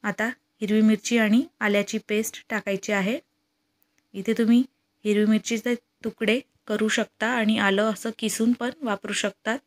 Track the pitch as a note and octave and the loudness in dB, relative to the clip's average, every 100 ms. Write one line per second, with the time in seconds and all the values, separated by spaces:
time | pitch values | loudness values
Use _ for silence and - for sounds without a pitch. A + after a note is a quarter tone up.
0 | G#3+ G3 A3 - _ _ G3+ G#3+ G#3+ G#3+ | -6 -4 -6 -6 _ _ 0 4 4 2
1 | - A#3 G#3+ A3+ E4 _ G#3+ G3+ G3+ A3 | 0 0 4 2 2 _ 0 0 0 -6
2 | - G#3+ A3 - - G#3+ G3+ G3 - G3+ | -4 -4 -4 -10 -8 -8 -4 -6 -2 -2
3 | F#3+ C4+ _ _ _ _ _ _ _ _ | -2 -4 _ _ _ _ _ _ _ _
4 | _ G3 F#3+ A3 A3+ A#3+ C4 _ _ _ | _ -10 -4 0 4 4 2 _ _ _
5 | G#3+ G#3 G#3+ A3 - A3+ A#3+ A#3+ _ _ | -2 2 4 2 0 -4 -2 -6 _ _
6 | A3+ - G#3+ A#3 - _ - G#3+ G#3+ A3 | -10 -4 0 0 -2 _ -6 -2 0 0
7 | G#3 _ A3 B3 G#3+ A3 G3+ G3 A3 G3+ | -4 _ -4 0 0 2 2 2 0 -2
8 | A#3 A3 A3 - A3+ A#3+ A#3+ D4 C4+ G3+ | -8 -6 -6 0 0 0 -2 -6 -6 -6
9 | G#3 G3+ G#3 - - A#3+ | -6 -4 -4 -4 -6 -6